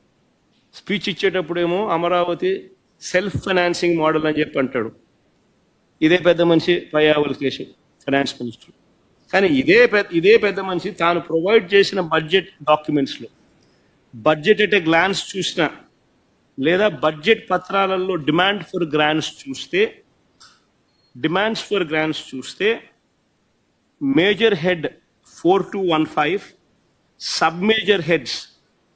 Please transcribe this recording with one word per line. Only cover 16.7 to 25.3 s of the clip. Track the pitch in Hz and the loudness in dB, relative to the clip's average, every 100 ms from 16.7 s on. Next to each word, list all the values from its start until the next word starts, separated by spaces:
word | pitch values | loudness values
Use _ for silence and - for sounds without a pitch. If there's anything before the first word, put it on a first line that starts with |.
| 180 214 | 2 2
బడ్జెట్ | 147 156 156 160 - - | 0 -2 -2 0 0 0
పత్రాలలో | 180 - 196 190 190 185 180 | -4 -2 -2 0 -2 -4 -4
demand | 143 160 190 202 | -2 0 0 -2
for | 160 185 165 | -6 -6 -4
grants | 151 151 156 - | 0 0 0 -4
చూస్తే, | - - 127 - 175 220 - _ _ _ _ - _ _ _ _ _ _ 127 | -12 -14 -14 -6 -2 -2 -4 _ _ _ _ -20 _ _ _ _ _ _ -6
demands | 151 180 214 220 | -2 0 0 -4
for | - 202 | -4 -4
grants | 160 156 156 151 - 135 | -2 -2 -2 -4 -10 -12
చూస్తే | - - 202 247 - _ _ _ _ _ _ _ _ _ _ _ | -12 -4 -2 -2 -8 _ _ _ _ _ _ _ _ _ _ _
మేజర్ | 139 139 185 196 226 | 0 2 2 2 2
హెడ్ | 190 175 175 143 - _ _ | 2 0 0 0 -2 _ _
ఫోర్ | _ | _